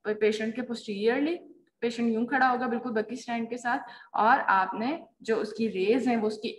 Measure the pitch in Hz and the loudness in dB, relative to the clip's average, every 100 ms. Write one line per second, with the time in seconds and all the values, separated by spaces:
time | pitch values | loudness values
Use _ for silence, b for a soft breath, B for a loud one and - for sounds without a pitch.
0 | 208 214 214 214 220 226 240 233 - 196 | -4 2 2 2 -2 -4 -6 -6 -6 0
1 | 220 262 294 349 - - _ - 233 233 | 2 2 0 -2 -8 -20 _ -6 -4 0
2 | 233 220 240 269 254 240 247 233 247 220 | 0 0 0 2 2 2 0 -2 -2 -2
3 | 220 247 - 233 226 247 240 277 - B | -4 -6 -6 -6 -4 -6 -2 -4 -4 B
4 | B - 214 277 - 190 - 190 240 330 | B 2 4 4 4 2 2 -2 -4 -4
5 | - _ - 220 214 - 226 185 196 247 | -8 _ -2 -2 -2 -2 -4 0 2 2
6 | 240 226 214 214 - | 2 0 0 -2 -8